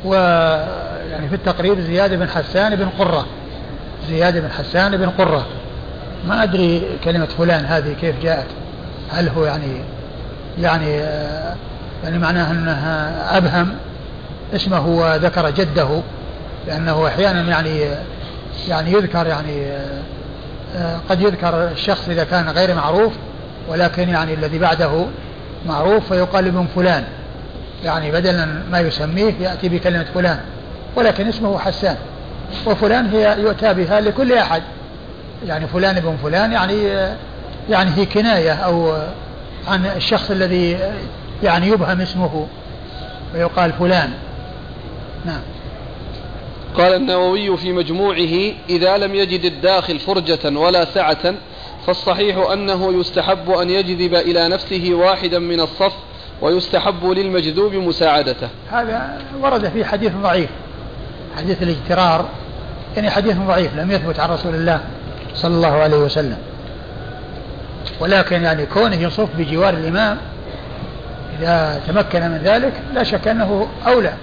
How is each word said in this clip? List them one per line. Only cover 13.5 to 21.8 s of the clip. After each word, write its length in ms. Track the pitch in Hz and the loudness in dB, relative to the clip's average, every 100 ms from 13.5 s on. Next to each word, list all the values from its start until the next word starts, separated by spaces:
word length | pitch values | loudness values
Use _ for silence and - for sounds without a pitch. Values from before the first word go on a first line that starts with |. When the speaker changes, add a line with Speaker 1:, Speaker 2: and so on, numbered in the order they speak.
| 175 180 233 - - - - - - - 196 | 2 0 -2 -10 -12 -12 -12 -12 -12 -6 -4
Speaker 1:
اسمه 320 | 190 180 147 | 0 2 2
وذكر 640 | 170 165 156 175 180 156 | 4 4 4 2 2 0
جده، 520 | 147 175 147 135 151 - - - - - - - | 2 2 2 2 0 -4 -10 -12 -12 -12 -10 -8
لأنه 400 | 160 165 156 156 | -2 0 2 2
أحيانا 340 | - 196 180 | 4 2 4
يعني، 380 | 170 160 160 156 147 143 - - - - - - - | 2 2 0 0 0 -2 -8 -10 -10 -10 -10 -8 -4
يعني 240 | 160 160 | -2 4
يذكر 360 | 202 180 170 165 | 4 4 0 0
يعني، 380 | 147 151 147 139 139 139 139 143 135 - - - - - 180 | -2 -2 -4 -4 -6 -6 -8 -8 -10 -10 -12 -12 -12 -10 -4
آه، 240 | 170 170 - | -4 -4 0
قد 120 | 185 | 2
يذكر 460 | 202 175 170 165 170 | 2 2 0 2 0
الشخص 380 | 147 | 0